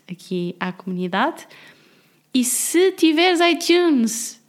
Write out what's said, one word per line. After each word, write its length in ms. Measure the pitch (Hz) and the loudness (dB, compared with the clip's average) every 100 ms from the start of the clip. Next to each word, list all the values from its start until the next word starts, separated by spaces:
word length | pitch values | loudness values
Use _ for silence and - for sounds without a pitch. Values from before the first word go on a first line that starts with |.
| - | -18
aqui 480 | 175 - 180 175 175 | -16 -8 -6 -6 -6
à 120 | 185 | -10
comunidade. 760 | 180 - 180 180 190 277 339 - - - - _ _ _ _ _ | -10 -10 -6 -4 -2 -2 -4 -14 -20 -20 -20 _ _ _ _ _
E 120 | 262 | -2
se 480 | 240 - - 330 381 | 0 -2 -2 2 2
tiveres 480 | 370 320 311 359 339 | 2 2 4 2 4
iTunes, 1000 | 339 339 - 349 349 277 226 - - - | 2 2 2 2 4 2 0 -2 -10 -14